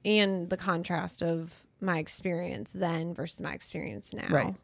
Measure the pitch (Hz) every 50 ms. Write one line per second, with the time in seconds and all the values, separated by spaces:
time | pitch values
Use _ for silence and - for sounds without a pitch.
0 | - 208 214 214 202 196 190 180 170 175 190 185 - 190 175 170 180 - 175 160
1 | 180 170 - - 170 165 165 165 160 170 - - - _ _ _ 196 190 175 160
2 | 156 - - - - 185 175 165 175 175 - - - - - 185 190 165 165 165
3 | 165 170 175 - 165 165 - - 175 - - - - - - 160 - - 104 -
4 | - - - - - - - 139 120 - 190 -